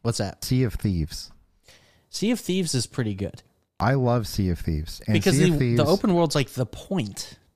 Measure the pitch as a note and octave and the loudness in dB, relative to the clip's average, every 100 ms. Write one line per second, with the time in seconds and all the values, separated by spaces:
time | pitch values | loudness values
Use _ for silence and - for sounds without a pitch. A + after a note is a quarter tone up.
0 | - - G2 - - B2+ B2+ - A2 F2+ | -2 -2 -4 -6 -2 0 0 0 0 0
1 | D2+ - - - _ _ _ - _ _ | -2 -6 -14 -20 _ _ _ -20 _ _
2 | _ - G#3 A#3+ - F#3 E3+ C3 A2+ - | _ -4 0 0 0 -2 0 -2 -4 -4
3 | A2+ F#2+ G2 - _ _ _ _ G#2 C#3 | -4 -4 -6 -8 _ _ _ _ 0 2
4 | B2 A#2+ A2 - F#2+ E2+ - D#2 D#2 - | 2 0 -2 -2 0 0 -2 -4 -4 -10
5 | - G#2+ C#3 C#3 F3+ D3+ B2+ A#2+ A#2+ G3 | 0 2 4 4 4 4 2 2 4 4
6 | G#3+ E3+ E3+ D3+ C3 - B2+ - - F#3+ | 4 2 2 2 -2 -2 -6 -6 -6 -4
7 | G#2+ - - - _ | -4 -8 -14 -16 _